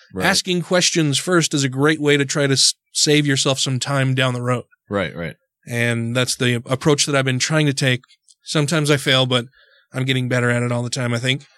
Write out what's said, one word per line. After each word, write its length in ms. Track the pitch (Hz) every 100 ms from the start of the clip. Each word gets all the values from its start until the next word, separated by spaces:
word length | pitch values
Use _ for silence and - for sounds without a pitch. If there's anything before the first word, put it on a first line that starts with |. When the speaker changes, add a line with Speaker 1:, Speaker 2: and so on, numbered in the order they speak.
| -
Speaker 1:
Right. 120 | - 180
Speaker 2:
asking 360 | 190 185 180
questions 560 | 156 180 - 170 151 135
first 340 | - 175 156
is 120 | 151
a 40 | 135
great 320 | 131 151 151
way 160 | 147 143
to 80 |
try 220 | 139 160 139
to 60 |
s-, 220 | 135 - - _
save 340 | - 156 147 147
yourself 320 | 135 147 135
some 220 | 143 127
time 340 | - 139 131
down 200 | 127 131
the 80 | 123
road. 220 | 120 123 - _ -
Speaker 1:
Right, 260 | 101 82 -
right. 180 | 82 - _ _ -
Speaker 2:
And 480 | 120 120 117 113 123
that's 200 | 123 -
the 260 | 123 120 -
approach 400 | 131 156 143 -
that 100 | 139
I've 80 |
been 160 | 131 127
trying 260 | - 156 147
to 60 |
take. 280 | 135 135 127 _ _ _ _
Sometimes 440 | - 160 147 160 147
I 60 | 143
fail, 280 | 147 131 127
but 200 | 123 120 _ _ _ _
I'm 120 | 135
getting 240 | 131 127 123
better 200 | 123 120
at 120 | 120
it 80 | 120
all 120 | 120
the 60 | 120
time, 220 | 135 120
I 40 | 117
think. 260 | 127 139 -